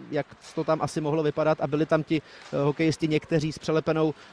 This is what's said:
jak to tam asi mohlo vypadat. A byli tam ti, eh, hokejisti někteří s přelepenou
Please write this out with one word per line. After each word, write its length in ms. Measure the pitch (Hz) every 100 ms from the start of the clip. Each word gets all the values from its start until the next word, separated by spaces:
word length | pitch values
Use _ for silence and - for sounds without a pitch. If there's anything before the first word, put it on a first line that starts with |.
| 131
jak 140 | 147 - - - -
to 80 |
tam 180 | 156 160
asi 200 | 147 165
mohlo 220 | 151 160
vypadat. 380 | 147 156 156 156
A 60 | 147
byli 180 | 147 160
tam 180 | 160
ti, 180 | - 156
eh, 360 | - - - 147
hokejisti 500 | 143 143 160 - 160
někteří 440 | 151 - 165 156
s 80 | -
přelepenou 540 | - 156 156 160 156 - -